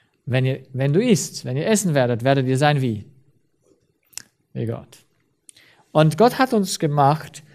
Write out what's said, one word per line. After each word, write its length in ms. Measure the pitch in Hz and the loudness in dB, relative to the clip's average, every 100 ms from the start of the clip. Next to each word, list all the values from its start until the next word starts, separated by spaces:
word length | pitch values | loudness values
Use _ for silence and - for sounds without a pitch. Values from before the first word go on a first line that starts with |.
| _ _ - | _ _ -4
"Wenn 200 | 127 131 | -2 0
ihr, 180 | 135 - | -4 -8
wenn 200 | 131 139 | -4 0
du 60 | 170 | 0
isst, 460 | 247 165 - - 123 | 2 0 -2 -12 -8
wenn 120 | 131 | -4
ihr 100 | 190 | -2
essen 260 | 208 185 | 0 0
werdet, 300 | 143 123 113 | 0 0 0
werdet 240 | 131 139 127 | 0 0 0
ihr 100 | 131 | 0
sein 240 | 147 147 | 2 0
wie?" 240 | 127 104 - _ _ _ _ _ _ _ _ _ _ - - _ _ | -2 -4 -10 _ _ _ _ _ _ _ _ _ _ -20 -20 _ _
Wie 120 | 131 113 | -8 -8
Gott. 400 | 117 - - _ _ _ _ _ _ _ _ _ | -8 -14 -20 _ _ _ _ _ _ _ _ _
Und 260 | 156 156 156 | 2 4 4
Gott 220 | 240 - | 2 2
hat 140 | 262 | 0
uns 260 | 220 190 - | 0 -2 -4
gemacht, 640 | 156 147 139 151 - - - | -2 2 2 2 -4 -20 -20